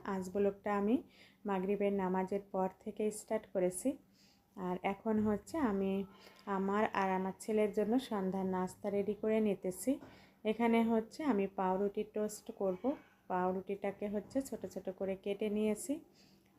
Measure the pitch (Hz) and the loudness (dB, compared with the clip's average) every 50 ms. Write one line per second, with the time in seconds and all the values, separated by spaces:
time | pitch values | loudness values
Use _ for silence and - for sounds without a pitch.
0 | - - 196 190 185 185 185 208 202 196 196 196 - 208 208 202 202 208 233 - | -4 -4 -4 -4 -4 -4 0 2 2 2 2 0 -2 -2 0 2 2 2 2 2
1 | - - - - - - - _ _ 208 196 190 185 190 202 196 202 202 202 196 | 0 -4 -14 -20 -20 -20 -20 _ _ -2 -2 0 0 0 0 2 2 2 2 2
2 | 190 180 185 185 185 180 202 202 196 - - 190 190 190 185 - - 220 202 - | 0 0 0 0 0 0 -2 -4 -4 -4 -2 0 0 0 -2 -6 -10 -12 -6 -2
3 | 220 214 208 208 - - 220 220 214 - _ 202 180 180 180 - - 262 294 - | -2 -2 -2 -4 -6 -4 -4 -4 -4 -2 _ 2 2 2 0 0 -2 -2 -2 -2
4 | - _ _ _ - - _ _ _ _ _ 202 185 180 180 180 - 196 202 196 | -8 _ _ _ -20 -20 _ _ _ _ _ -6 -4 -4 -4 0 0 -2 -2 -2
5 | - 220 220 214 208 214 208 202 - - - 330 294 226 202 196 196 196 190 196 | 0 0 2 2 4 2 0 0 -2 -6 -4 0 0 2 2 2 0 0 0 0
6 | 196 190 - - - - - - - - 202 190 190 196 196 208 220 - - - | -2 -4 -10 -18 -20 -20 -20 -16 -6 -4 -2 0 0 2 2 2 2 2 2 0
7 | 196 190 190 185 190 190 185 - - - 214 214 214 208 196 214 208 202 233 262 | 2 2 2 0 0 -2 -4 -6 -6 -2 2 2 2 2 2 0 0 2 2 2
8 | 254 - 226 202 190 185 185 190 190 190 185 185 185 185 - - - 208 196 202 | 0 0 -4 -2 0 0 0 0 0 0 0 0 -2 -2 -4 -6 -6 -2 0 0
9 | 196 202 208 202 - 220 220 220 220 214 190 - - 190 180 - - 254 277 - | 0 0 -2 -2 0 2 2 4 4 2 2 0 -2 -4 -4 -2 0 -2 -2 -2
10 | - - - - - - _ _ _ 214 220 220 240 233 226 226 226 226 233 220 | -4 -12 -20 -20 -20 -20 _ _ _ -2 0 2 4 4 6 6 4 4 4 2
11 | 226 226 - - 311 294 240 202 196 190 - - 190 185 185 190 202 202 202 214 | 0 -2 -8 -4 0 2 2 2 2 0 0 0 0 2 2 2 0 0 -2 -2
12 | 208 208 - 214 214 208 208 - - - 220 - 202 190 185 185 - 254 302 - | -6 -4 -2 -2 -2 -2 -4 -8 -12 -14 -8 -2 -2 -2 -2 0 -2 -4 -4 -4
13 | - - _ _ _ _ 185 180 180 185 185 190 185 - 202 196 - 202 196 202 | -8 -18 _ _ _ _ -2 0 2 2 0 -2 -4 -6 -6 -4 -4 -4 -4 -4
14 | 208 208 202 214 196 - - 269 269 - - 214 - 185 - 190 185 - 185 - | -6 -4 -4 -4 -6 -2 -4 -4 -4 -4 -8 -8 -8 -8 -10 -8 -8 -8 -6 -4
15 | 196 190 190 190 - 208 202 202 214 214 208 214 214 214 214 208 - - 285 330 | -4 -4 -4 -4 -2 -4 -2 -2 0 0 2 2 2 2 2 0 -2 -4 -4 -4
16 | - - - - - - - - _ _ _ | -6 -14 -20 -20 -20 -20 -20 -20 _ _ _